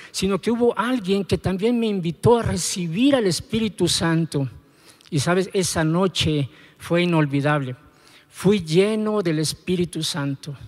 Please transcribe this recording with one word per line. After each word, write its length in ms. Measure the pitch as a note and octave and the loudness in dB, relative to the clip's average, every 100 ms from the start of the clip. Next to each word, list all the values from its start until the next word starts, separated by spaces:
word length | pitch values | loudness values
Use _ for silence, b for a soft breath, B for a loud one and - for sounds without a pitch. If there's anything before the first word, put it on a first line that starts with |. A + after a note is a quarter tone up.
| B | B
sino 300 | - F#3+ F#3+ | -4 -2 0
que 80 | G#3+ | 0
hubo 260 | A#3 A#3+ - | 0 2 0
alguien 480 | A3+ B3+ F#3 G3 | 0 -2 0 -2
que 140 | F#3 F#3 | 0 -2
también 420 | F#3 F#3 A3 A#3+ | -2 0 0 0
me 60 | A3+ | 0
invitó 540 | G3 E3+ D3+ G#3+ A#3 | -2 -4 0 4 4
a 20 | |
recibir 760 | A3 F#3+ - G3 E3+ E3+ C4+ C4+ | 2 -2 -4 -4 -4 2 4 4
al 120 | G3 | 2
Espíritu 600 | C#3+ - A3 A3 - F3 | -2 -4 -4 -2 0 0
Santo. 640 | - E3 E3 E3 D3 C3 - - b b b b | 0 0 0 0 -2 -4 -8 -20 b b b b
Y, 80 | D#3 | -2
¿sabes? 320 | D#3+ F#3 F#3 | 0 0 0
Esa 300 | G3+ F3 E3+ | -2 -2 0
noche 680 | D#3+ E3 F#3+ - E3 D3+ C3+ B B B | 0 2 0 0 0 0 -2 B B B
fue 240 | - E3+ | -2 0
inolvidable. 720 | F3 E3 D3 C#3 C#3+ D3+ C3 B2 - b b b b | 2 2 2 2 0 0 -2 -10 -16 b b b b
Fui 340 | - F#3 G#3+ | -2 2 2
lleno 580 | D#3+ E3 G3+ A3 G#3+ G#3+ | 2 2 2 2 0 0
del 160 | F3 D#3 | 0 0
Espíritu 640 | D3+ - - F3+ F3 D#3+ | -2 -4 -4 -2 -2 -4
Santo. 560 | D#3+ D3 C#3 C3+ D#3 C3+ | -6 -4 -4 -4 -10 -14